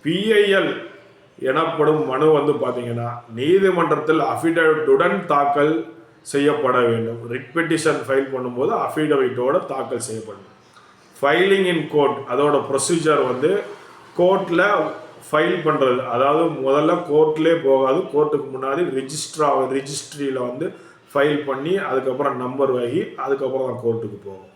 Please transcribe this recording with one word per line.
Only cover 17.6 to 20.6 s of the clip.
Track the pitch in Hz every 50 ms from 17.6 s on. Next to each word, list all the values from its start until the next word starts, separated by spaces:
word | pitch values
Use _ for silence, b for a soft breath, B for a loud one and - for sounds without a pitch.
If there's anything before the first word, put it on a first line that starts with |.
| 135
போகாது. | 135 135 131 135 131 135 175
கோர்ட்டுக்கு | 185 - - 147 151 147 151 139 131 131 131
முன்னாடி | 131 135 135 139 160 180 143 131
ரிஜிஸ்டர் | 135 131 135 151 147 - - - 156
ஆக-, | 151 139 135 135 131 127
ரிஜிஸ்ட்ரியில | 131 139 135 147 151 - - - - 147 143 135
வந்து | 131 131 123 120 123 135